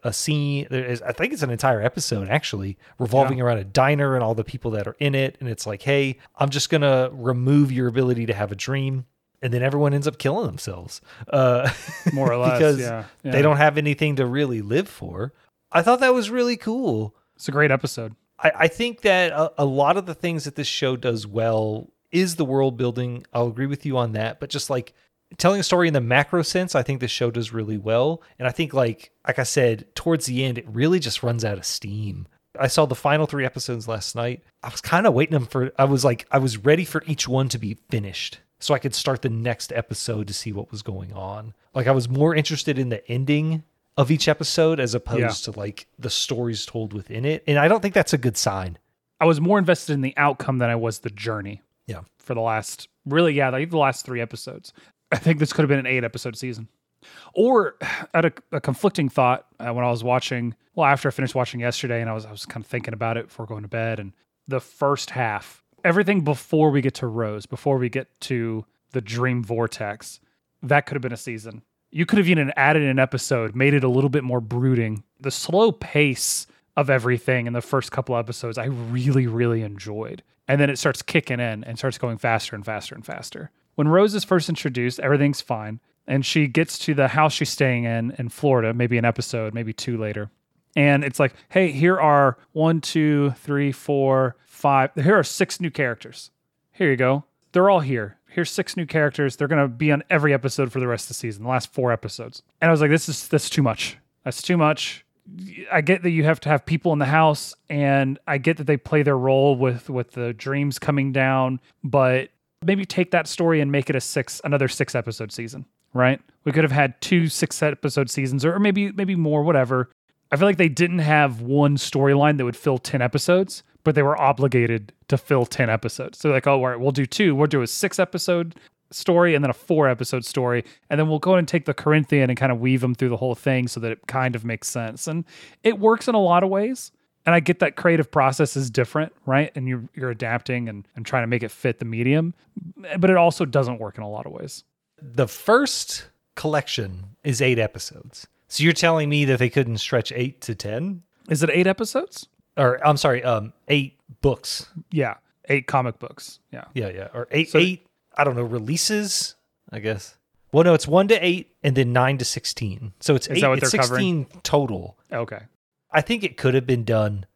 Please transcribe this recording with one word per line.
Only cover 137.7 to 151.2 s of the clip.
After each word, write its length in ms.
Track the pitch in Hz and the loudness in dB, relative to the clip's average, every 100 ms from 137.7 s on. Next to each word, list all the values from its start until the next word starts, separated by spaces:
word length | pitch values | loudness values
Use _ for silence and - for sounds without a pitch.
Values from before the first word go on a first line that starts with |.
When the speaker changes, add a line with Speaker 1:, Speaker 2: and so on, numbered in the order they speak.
| - | 2
Speaker 2:
creative 340 | 175 165 143 | 2 2 2
process 460 | 151 135 127 151 139 | 2 2 2 0 -2
is 140 | 127 | -4
different, 420 | 120 120 151 160 _ - | -2 -2 -2 -4 _ 0
right? 240 | 135 151 | 0 0
And 120 | 143 127 | -4 -6
you're, 160 | 123 113 | -6 -8
you're 160 | - 127 | -8 -8
adapting 580 | 110 120 120 - 123 117 | -6 -4 -4 -4 -6 -6
and, 180 | 104 - | -10 -16
and 100 | - 117 | -14 -4
trying 160 | 131 | -2
to 40 | 117 | 0
make 160 | 120 | -2
it 80 | 113 | -4
fit 280 | - 131 - | -4 -4 -4
the 60 | 117 | -6
medium, 480 | 113 123 151 165 - _ - 165 - 185 175 | -2 2 2 0 -6 _ -16 -16 -16 -8 0
but 100 | 185 | 4
it 60 | 185 | 6
also 280 | 170 - 156 | 4 2 0
doesn't 320 | 139 123 117 | 0 -2 -4
work 180 | 107 120 | -10 -12
in 60 | |
a 40 | 104 | -12
lot 160 | 107 - | -10 -12
of 60 | |
ways. 300 | - 143 - _ _ _ _ | -12 -14 -16 _ _ _ _
Speaker 1:
The 260 | 139 120 123 | -8 -2 -2
first 800 | - - 240 277 - - - - _ _ - | -2 2 2 2 -4 -8 -12 -14 _ _ -8
collection 680 | 156 151 - - 98 92 95 - | -2 -2 -2 -6 -8 -10 -16 -10
is 160 | 147 120 | -4 0
eight 180 | 131 117 | 2 2
episodes. 680 | 107 - - - - - - _ - | -2 -6 -16 -16 -20 -20 -20 _ -10
So 140 | - | 0
you're 120 | 160 | 2
telling 340 | 151 170 160 147 | 4 2 2 2
me 160 | 147 | 2
that 140 | 139 123 | 2 2
they 100 | 127 | 2
couldn't 300 | 139 120 110 | 2 0 -2
stretch 340 | - 123 - | -2 -2 -2
eight 280 | 123 127 - | -4 -6 -6
to 120 | - | -10
ten? 480 | 110 104 113 185 180 _ _ | -8 -6 -6 -6 -8 _ _